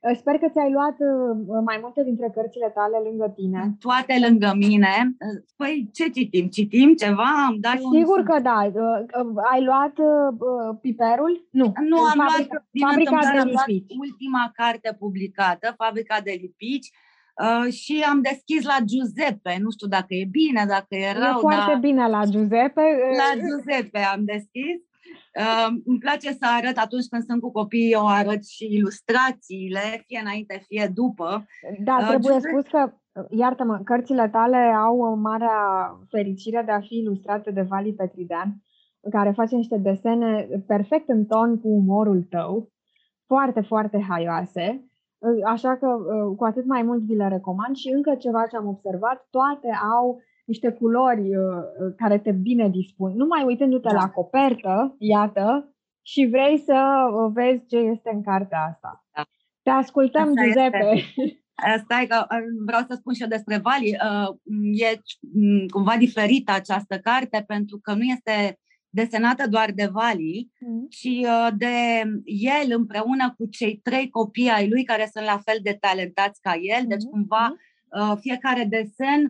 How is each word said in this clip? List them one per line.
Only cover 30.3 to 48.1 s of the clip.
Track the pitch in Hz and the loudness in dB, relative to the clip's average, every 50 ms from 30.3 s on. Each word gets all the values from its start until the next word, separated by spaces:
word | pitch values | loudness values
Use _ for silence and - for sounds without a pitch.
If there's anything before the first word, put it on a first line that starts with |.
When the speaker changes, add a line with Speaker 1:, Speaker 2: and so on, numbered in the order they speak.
| 202 214 214 _ 190 196 190 | -8 -10 -10 _ -14 -14 -14
Speaker 2:
fie | _ 202 214 208 190 185 | _ -4 -4 -4 -2 -2
după. | 208 247 254 208 - 170 165 190 214 208 _ - - - - 202 196 208 | -2 -2 -2 -2 -4 -6 -4 -4 -6 -8 _ -20 -18 -14 -14 -10 -6 -2
Speaker 1:
Da, | 226 262 262 | 0 2 2
Speaker 2:
Uh, | - | 2
Speaker 1:
trebuie | 220 240 269 233 269 277 | 2 2 2 4 4 2
Speaker 2:
Giuseppe | 262 247 311 330 277 | 2 2 0 -2 -2
Speaker 1:
spus | 277 - | -2 0
că, | - 302 277 226 - _ _ _ _ 196 180 - | 0 0 0 0 -2 _ _ _ _ -14 -12 -6
iartă-mă, | - 220 240 254 254 254 262 233 214 196 196 | -2 0 0 0 0 0 -2 -2 -2 -4 -2
cărțile | - 240 240 240 240 277 254 226 214 | 0 0 0 0 0 0 2 2 2
tale | 214 226 226 240 254 | 2 2 2 4 4
au | 247 247 233 220 214 214 226 240 247 240 226 220 | 4 4 4 4 4 4 4 4 2 2 0 0
marea | 214 214 214 220 226 233 233 220 214 208 202 190 190 185 180 - 185 190 190 | 0 -2 -2 -2 0 0 0 0 2 2 0 0 0 -2 -4 -8 -14 -18 -6
fericire | - 214 202 202 196 190 - 220 220 233 226 | -4 -4 -2 -2 -4 -6 -8 -4 -4 -4 -2
de | 220 | 0
a | 214 208 | -2 -2
fi | 202 208 233 | -2 -4 -6
ilustrate | 233 220 214 202 190 190 - 202 208 208 214 | -6 -4 -4 -4 -6 -4 -6 -6 -6 -4 -6
de | 196 196 | -4 -4
Vali | 190 185 196 196 202 214 208 | -4 -2 -2 -4 -4 -4 -4
Petridean, | 208 190 180 - 180 180 175 175 170 185 202 202 202 _ _ _ _ _ _ _ _ _ 208 | -4 -6 -6 -6 -10 -10 -8 -6 -6 -6 -6 -8 -8 _ _ _ _ _ _ _ _ _ -4
care | 208 208 202 202 | 0 0 2 2
face | 202 220 226 226 254 | 2 0 -2 0 0
niște | 240 233 233 240 | -2 -2 -2 -2
desene | 208 190 196 190 190 - 226 233 233 233 226 220 214 - - 151 196 190 | -2 0 0 -2 0 0 0 0 0 0 0 -2 -2 -4 -4 -6 -8 -4
perfect | - 214 202 202 - 302 311 311 - | -2 -2 -2 0 0 0 -2 0 2
în | 254 220 208 | 0 0 2
ton | 214 220 220 226 240 233 226 | 2 2 2 2 2 0 0
cu | 233 | 0
umorul | 220 214 208 196 190 196 208 214 214 196 180 175 185 | 2 2 4 4 4 4 2 2 2 2 0 0 -2
tău, | - 170 165 175 190 226 220 _ _ _ _ _ _ _ _ _ _ _ _ | -4 -4 -4 -2 -4 -6 -6 _ _ _ _ _ _ _ _ _ _ _ _
foarte, | _ 254 262 277 254 - 220 | _ 2 2 2 2 0 -2
foarte | 202 - 226 214 214 214 208 202 202 190 | -2 0 -2 -2 -2 0 -2 -4 -2 -2
haioase. | 180 170 165 170 165 170 180 180 _ 180 170 190 240 269 262 _ _ _ _ _ _ _ - 233 233 220 190 | -4 -4 -4 -4 -4 -4 -6 -6 _ -6 -6 -6 -6 -8 -12 _ _ _ _ _ _ _ -2 0 0 2 2
Așa | 214 226 220 - 254 254 | 0 -2 0 0 -2 -2
că, | 254 269 262 247 233 196 160 214 214 208 202 196 | 0 0 -2 -2 -2 -4 -4 -2 -2 -2 -2 -2
cu | 202 240 | -2 -2
atât | 220 214 254 247 | -2 -2 -2 -2
mai | 254 269 247 | -2 0 0
mult | 233 233 240 240 220 | 0 0 0 -2 -2
vi | 214 226 | -2 0
le | 208 202 | 0 0
recomand. | 196 196 185 190 190 180 190 214 247 269 | 0 -2 -2 -4 -4 -6 -4 -4 -4 -6
Și | 262 - 262 | -6 -4 -2
încă | 262 277 285 302 | -2 0 0 0